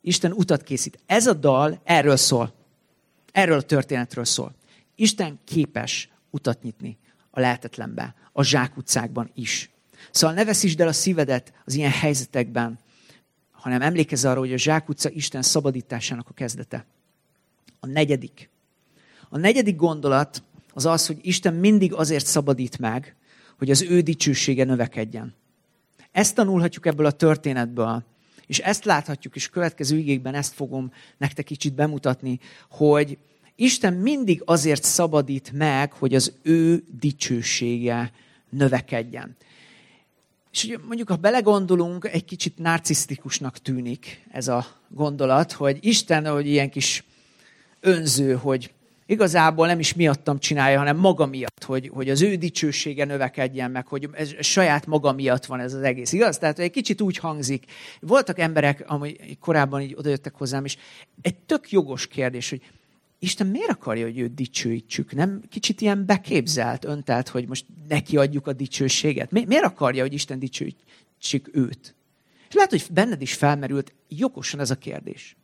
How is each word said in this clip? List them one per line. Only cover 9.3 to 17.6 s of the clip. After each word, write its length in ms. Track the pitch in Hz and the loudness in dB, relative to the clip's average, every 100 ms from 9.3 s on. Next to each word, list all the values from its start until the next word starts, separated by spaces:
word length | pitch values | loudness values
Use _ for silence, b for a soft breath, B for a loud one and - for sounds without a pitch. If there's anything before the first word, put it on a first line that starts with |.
is. 360 | - 113 - - _ _ B B | -10 -8 -8 -8 _ _ B B
Szóval 240 | - 160 170 | 0 0 2
ne 100 | 220 | 0
veszítsd 340 | 208 196 156 | 2 0 2
el 80 | 165 | 2
a 60 | |
szívedet 600 | 147 - 170 135 123 - b - | 2 0 0 0 -2 -4 b -6
az 80 | |
ilyen 180 | 135 143 | -2 0
helyzetekben, 880 | - 156 143 123 135 117 120 117 117 b b b b _ _ _ | 0 0 -2 -2 -4 -2 -4 -6 -8 b b b b _ _ _
hanem 300 | _ 127 123 | _ -2 0
emlékezz 440 | 143 175 151 135 135 | 2 2 0 0 0
arra, 140 | 127 | 0
hogy 140 | 131 | -2
a 40 | 127 | -2
zsákutca 520 | 147 156 - 143 151 | 2 0 -2 -4 -4
Isten 320 | 160 143 135 | -4 -8 -2
szabadításának 880 | 127 160 139 127 - 117 - 120 117 | 0 0 0 -4 -8 -8 -8 -8 -12
a 40 | |
kezdete. 520 | - 123 123 107 123 - _ _ _ _ _ _ _ | -10 -10 -8 -12 -14 -14 _ _ _ _ _ _ _